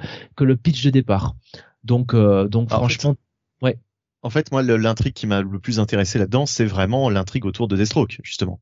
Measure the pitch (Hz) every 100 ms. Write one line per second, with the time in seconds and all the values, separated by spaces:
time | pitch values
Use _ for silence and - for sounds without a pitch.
0 | - - - - 135 127 170 131 139 135
1 | - 98 - - _ - - _ 110 120
2 | 123 117 104 98 98 110 117 113 123 -
3 | 143 139 _ _ _ _ 127 120 - _
4 | _ _ 120 131 156 135 127 113 110 110
5 | 143 - 107 101 98 98 104 113 107 107
6 | 92 117 95 123 143 - 110 95 95 127
7 | 135 98 95 131 98 - 117 98 107 170
8 | 113 - - - 92 92